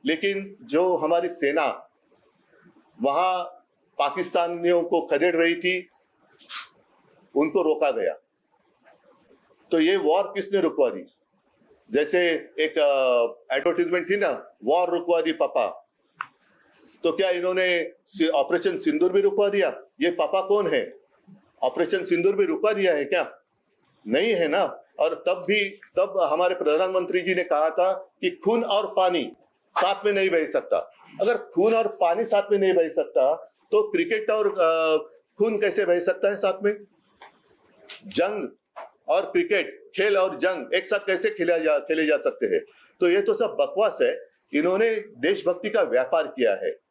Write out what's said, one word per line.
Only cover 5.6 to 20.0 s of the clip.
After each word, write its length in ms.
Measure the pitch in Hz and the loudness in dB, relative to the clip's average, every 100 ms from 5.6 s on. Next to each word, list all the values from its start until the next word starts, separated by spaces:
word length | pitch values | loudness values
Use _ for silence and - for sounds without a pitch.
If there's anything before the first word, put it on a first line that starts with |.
| 180 180 180 _ _ _ _ _ - - - _ _ _ _ _ _ 139 | -2 -4 -8 _ _ _ _ _ -16 -16 -16 _ _ _ _ _ _ -2
उनको 260 | 156 196 | 0 2
रोका 280 | 160 151 147 | 0 2 0
गया। 240 | 113 90 73 _ _ _ _ _ _ _ _ _ _ _ _ _ _ _ | 0 -4 -4 _ _ _ _ _ _ _ _ _ _ _ _ _ _ _
तो 100 | 165 | 2
ये 160 | 160 190 | 2 2
वॉर 260 | 151 180 | 2 2
किसने 380 | 196 202 190 196 | 0 -6 -2 0
रुकवा 300 | 165 151 123 | 0 2 0
दी? 140 | 101 - _ _ _ _ _ _ _ _ | 0 -14 _ _ _ _ _ _ _ _
जैसे 400 | 120 151 180 175 156 - - | -2 0 2 2 0 -6 -4
एक, 200 | 156 160 | -2 2
अ, 760 | 143 139 131 123 117 - _ 135 | 2 4 4 2 2 -4 _ -2
एडवर्टाइजमेंट 540 | 175 170 175 180 165 | 0 0 0 -2 -2
थी 60 | 202 | 0
ना, 400 | 185 120 - _ | 0 -2 -10 _
"वॉर 260 | 110 165 180 | 0 0 2
रुकवा 300 | 175 170 170 | -2 0 0
दी 120 | 160 | 0
पापा", 540 | 156 143 131 104 - _ _ _ _ - _ _ _ _ _ - _ | -2 -2 0 -2 -6 _ _ _ _ -14 _ _ _ _ _ -20 _
तो 100 | 165 | -4
क्या 180 | 175 190 | 0 -2
इन्होंने 640 | 180 180 185 185 175 156 - _ | 0 -2 0 0 0 -4 -12 _
सि-, 240 | 190 160 | -2 0
ऑपरेशन 480 | 147 135 170 196 175 | 2 2 0 0 -2
सिंदूर 340 | 160 151 180 | -2 2 2
भी 80 | 196 | 4
रुकवा 280 | 196 202 202 | 2 2 2
दिया? 320 | 196 165 - - _ | 2 0 -2 -18 _